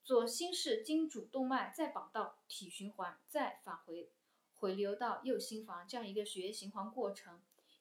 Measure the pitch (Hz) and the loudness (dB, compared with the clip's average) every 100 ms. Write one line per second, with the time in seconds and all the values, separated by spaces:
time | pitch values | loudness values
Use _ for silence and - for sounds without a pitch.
0 | - 247 233 - 349 359 302 220 262 311 | 4 6 6 2 0 0 2 2 4 2
1 | 311 233 - 269 254 262 190 - 311 190 | 2 -2 -4 0 2 2 2 -2 -2 -2
2 | - 220 196 - - - 196 - 196 202 | -4 -2 -2 -4 -12 -12 -10 -8 -8 -6
3 | 175 175 - 302 240 - - 165 - 170 | -6 -8 -4 0 0 -2 -8 -10 -8 -10
4 | 170 _ _ _ _ _ 196 196 202 202 | -10 _ _ _ _ _ 0 2 2 2
5 | 240 196 254 240 - 220 220 175 185 247 | 0 0 2 0 0 -6 -6 -10 -8 -6
6 | 214 202 208 190 185 214 202 202 208 240 | -2 -2 -2 -2 -4 -4 -6 -4 -4 0
7 | 202 202 185 170 _ _ _ _ | 0 -2 -10 -18 _ _ _ _